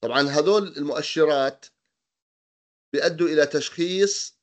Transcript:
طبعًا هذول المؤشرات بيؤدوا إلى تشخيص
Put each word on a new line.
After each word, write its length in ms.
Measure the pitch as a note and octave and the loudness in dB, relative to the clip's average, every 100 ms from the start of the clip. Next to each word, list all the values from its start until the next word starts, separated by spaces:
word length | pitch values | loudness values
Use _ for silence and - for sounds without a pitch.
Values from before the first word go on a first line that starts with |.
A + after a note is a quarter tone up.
طبعًا 200 | A#2 B2 | -2 0
هذول 460 | C#3+ C#3+ D3+ G#3 G3 C#3 | 0 2 2 2 0 -8
المؤشرات 880 | D3 D3 D3 - D3+ D3 C3+ C#3 - _ _ _ _ _ _ _ _ _ _ _ _ | -6 -6 -6 2 2 4 0 -4 -20 _ _ _ _ _ _ _ _ _ _ _ _
بيؤدوا 340 | C#3+ D#3 E3 E3+ | -2 -2 0 0
إلى 180 | D3+ C#3+ | 2 2
تشخيص 920 | D3+ - - E3+ F#3 G3 G3+ - _ | 0 -4 -4 -4 0 0 0 -10 _